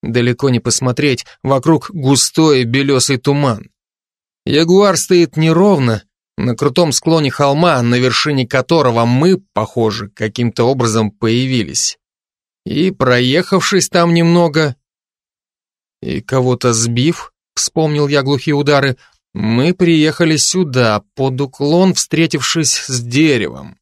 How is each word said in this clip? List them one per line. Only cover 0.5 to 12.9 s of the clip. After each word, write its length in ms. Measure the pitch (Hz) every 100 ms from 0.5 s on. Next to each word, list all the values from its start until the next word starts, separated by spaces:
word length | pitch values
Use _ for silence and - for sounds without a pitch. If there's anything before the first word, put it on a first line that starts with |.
не 100 | 120
посмотреть, 640 | 123 - 127 120 147 123 - -
вокруг 480 | 131 135 151 156 -
густой 720 | 175 135 139 - - 160 135
белёсый 540 | 117 131 139 135 120 131
туман. 520 | 143 143 139 104 - _ _ _ _ _ _ _ -
Ягуар 500 | 143 165 185 202 165
стоит 400 | - 180 165 151
неровно, 680 | 160 160 202 180 127 107 _ _ _ -
на 180 | 123 117
крутом 360 | 143 127 170
склоне 380 | - - 160 143
холма, 520 | - 143 143 175 143
на 140 | 120 123
вершине 500 | 127 120 151 139 123
которого 580 | 131 127 165 127 117
мы, 380 | 117 123 170 190 _
похоже, 560 | - 110 - 113 107 101
каким-то 560 | - 107 117 117 -
образом 460 | 120 135 117 110 107
появились. 880 | - 113 117 131 127 85 - - - _ _ _ _ _ _
И, 260 | - - 185